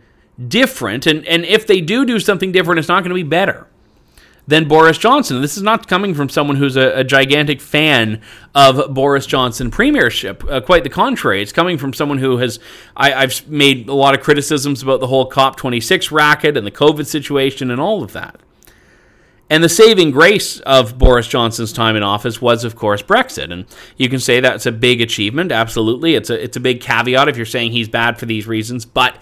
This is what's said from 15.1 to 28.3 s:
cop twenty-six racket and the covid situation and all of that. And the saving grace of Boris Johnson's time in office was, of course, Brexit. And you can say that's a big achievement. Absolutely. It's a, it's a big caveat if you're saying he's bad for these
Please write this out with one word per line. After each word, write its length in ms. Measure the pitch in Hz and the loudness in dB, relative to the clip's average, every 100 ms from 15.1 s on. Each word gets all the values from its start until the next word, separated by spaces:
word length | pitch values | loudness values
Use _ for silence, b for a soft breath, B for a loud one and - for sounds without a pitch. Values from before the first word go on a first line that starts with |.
| 135 131 | 0 0
cop 280 | 143 135 - | 2 0 0
twenty-six 560 | 135 120 113 185 - | -6 -4 0 -2 0
racket 460 | 151 151 147 151 143 | 0 2 2 0 -2
and 80 | 101 | -4
the 60 | |
covid 340 | - 147 151 147 | 0 2 2 -4
situation 640 | 156 139 139 135 135 127 | -6 -4 -2 -2 -2 -6
and 100 | 123 | -4
all 220 | 165 214 | -4 -4
of 120 | 110 | -6
that. 280 | - - - _ _ b b b b b b b b b | -12 -16 -18 _ _ b b b b b b b b b
And 120 | 156 | 2
the 60 | 165 | 2
saving 400 | - 220 208 165 | 6 6 6 2
grace 500 | 131 165 208 - - | 4 4 4 -2 -10
of 360 | - 135 117 123 | 0 2 2 4
Boris 300 | 131 123 113 | 4 4 2
Johnson's 440 | 135 113 113 110 | -2 -2 -4 -8
time 240 | - 113 107 | -2 0 0
in 60 | |
office 400 | 101 104 123 110 | 0 -2 -4 -4
was, 220 | 123 117 | 0 0
of 120 | 117 113 | -2 -4
course, 280 | 107 101 | -2 -2
Brexit. 500 | - 220 262 - 71 | 0 0 0 -6 -10
And 140 | 87 - B B B | -12 -14 B B B
you 120 | 131 | -2
can 100 | 131 | -2
say 200 | 117 123 | 0 2
that's 260 | 190 226 - | 2 0 -4
a 60 | |
big 280 | 113 123 123 | 0 0 2
achievement. 520 | 113 - 104 131 180 | -2 -2 -4 -4 -4
Absolutely. 640 | 117 113 - 110 123 165 139 | -2 -2 -2 -2 0 0 0
It's 160 | 104 | -2
a, 120 | 117 | -6
it's 140 | 120 127 | -6 -6
a 20 | |
big 220 | 123 120 | -4 -4
caveat 480 | - 117 120 127 147 | -2 -2 0 2 0
if 80 | 120 | -2
you're 80 | 113 | -6
saying 260 | 127 117 | -4 -4
he's 180 | 117 110 | -4 -4
bad 280 | 117 117 117 | -2 -2 -4
for 80 | |
these 220 | 120 | -6